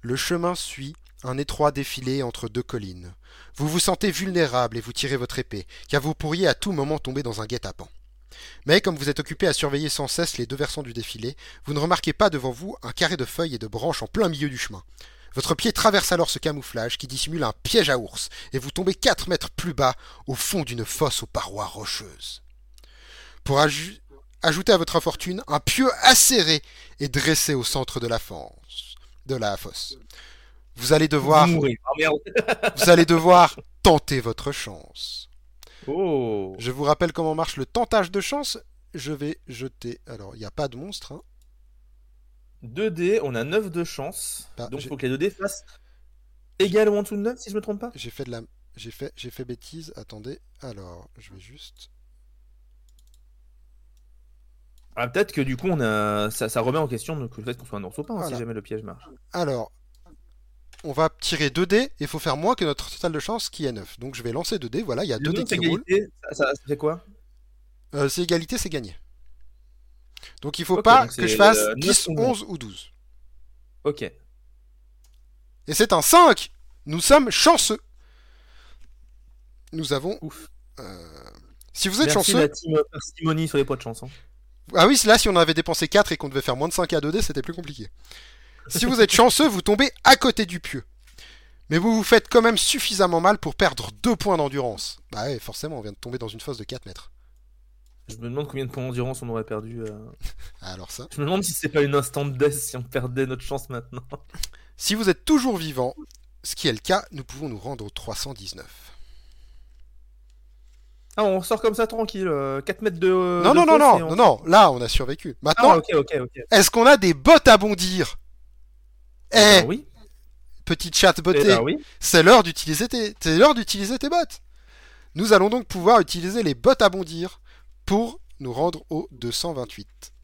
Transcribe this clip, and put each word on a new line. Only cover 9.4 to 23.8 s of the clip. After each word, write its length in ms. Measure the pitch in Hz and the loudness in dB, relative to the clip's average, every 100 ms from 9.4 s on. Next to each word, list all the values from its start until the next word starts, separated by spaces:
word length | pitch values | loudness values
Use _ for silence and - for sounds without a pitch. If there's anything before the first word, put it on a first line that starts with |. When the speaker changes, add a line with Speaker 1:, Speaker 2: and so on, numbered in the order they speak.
| 185 | -2
Speaker 1:
à 80 | |
surveiller 340 | 147 147 143 151 | 0 -2 -2 -4
sans 200 | - 139 | -6 -6
cesse 280 | - 170 - | -4 -4 -4
les 100 | 120 | -8
deux 100 | 135 | -6
versants 260 | 143 - | -6 -6
du 100 | 135 | -10
défilé, 440 | 117 110 110 113 139 - - | -12 -12 -10 -10 -12 -20 -18
vous 80 | - | -8
ne 60 | 147 | -4
remarquez 340 | 160 180 - | 0 -2 -2
pas 160 | - 208 | 0 0
devant 220 | 156 127 | 0 -6
vous 260 | 123 185 - | -8 -12 -12
un 100 | 120 | -12
carré 240 | 107 170 170 | -4 -2 -2
de 80 | |
feuilles 300 | 123 - 165 | -8 -6 -6
et 40 | 123 | -6
de 80 | 110 | -10
branches 360 | 113 139 147 | -6 -6 -6
en 40 | 110 | -6
plein 220 | 202 196 | -2 -2
milieu 220 | 151 147 | -2 -6
du 80 | 127 | -6
chemin. 260 | - 104 - - - - - | -10 -12 -18 -20 -20 -20 -12
Votre 200 | - - | -8 -4
pied 180 | 160 233 | -2 -2
traverse 400 | - 226 196 - | 2 2 2 0
alors 180 | 175 143 | 0 0
ce 80 | 143 | -2
camouflage 600 | 160 147 - 123 113 - | -6 -6 -10 -8 -8 -8
qui 80 | 127 | -10
dissimule 360 | 131 - 165 | -8 -6 -4
un 100 | 127 - | -4 -4
piège 280 | - 233 147 | 0 2 2
à 80 | 127 | -2
ours, 300 | 107 - - - - | -4 -12 -12 -14 -10
et 60 | 135 | -8
vous 120 | 131 | -8
tombez 240 | - 185 | -4 -4
quatre 340 | 190 262 190 - | 0 0 0 -2
mètres 220 | 170 - | -4 -4
plus 240 | - 175 | -8 -8
bas, 200 | 139 131 - - - - | 0 -2 -2 -14 -20 -10
au 80 | |
fond 280 | 131 - 196 | -6 -4 -4
d'une 220 | 135 120 | -4 -6
fosse 380 | 110 - 151 - | -8 -4 -4 -4
aux 40 | - | -6
parois 400 | - - 101 98 | -8 -8 -8 -10
rocheuses. 760 | 104 104 - 104 71 - - - - - - - - - - - - | -10 -10 -10 -12 -18 -16 -16 -20 -20 -20 -20 -20 -20 -20 -20 -20 -16
Pour 160 | - 139 | -2 2
aj-, 420 | 151 143 | 2 0